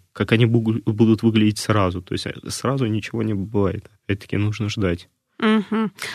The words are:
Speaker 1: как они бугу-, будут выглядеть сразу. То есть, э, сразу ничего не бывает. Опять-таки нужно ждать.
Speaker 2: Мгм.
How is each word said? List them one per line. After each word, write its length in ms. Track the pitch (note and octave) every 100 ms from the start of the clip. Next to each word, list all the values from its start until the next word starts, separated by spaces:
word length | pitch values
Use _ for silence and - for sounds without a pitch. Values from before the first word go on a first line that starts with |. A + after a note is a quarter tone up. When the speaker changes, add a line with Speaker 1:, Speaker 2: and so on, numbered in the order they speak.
| _
Speaker 1:
как 200 | - G2+
они 120 | A2+ A#2
бугу-, 360 | A#2 A2+ A2+ -
будут 380 | G#2+ A2+ A2
выглядеть 360 | A#2 A2 G#2+ G2+
сразу. 420 | - G#2+ F#2 F#2
То 120 | F#2
есть, 120 | F#2 -
э, 60 | - -
сразу 360 | - A#2 C#3 A#2
ничего 360 | G#2+ - A2+
не 100 | A2
бывает. 560 | G2+ F#2+ G#2+ G2 F#2 - _ _
Опять-таки 320 | G2 - F#2+
нужно 300 | G#2 G#2+ G#2
ждать. 380 | A2 G2 E2+ - _ _ _
Speaker 2:
Мгм. 520 | A3+ A3 F#3+ G#3+ A3 - -